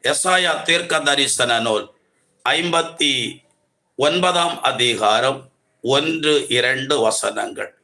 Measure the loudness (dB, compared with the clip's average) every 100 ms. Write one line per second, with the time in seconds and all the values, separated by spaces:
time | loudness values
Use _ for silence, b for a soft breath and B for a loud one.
0 | -2 0 2 2 2 -2 0 0 2 0
1 | 2 0 0 0 2 2 2 -2 -4 _
2 | _ _ _ _ -2 0 2 0 -2 -2
3 | -2 0 -4 -8 _ _ _ _ _ 0
4 | 0 2 0 2 0 -2 -4 0 0 2
5 | 2 2 0 -2 -10 _ _ _ 0 0
6 | 0 -2 0 0 0 0 0 -2 -2 0
7 | 0 0 -4 -4 -8 -8 -12 _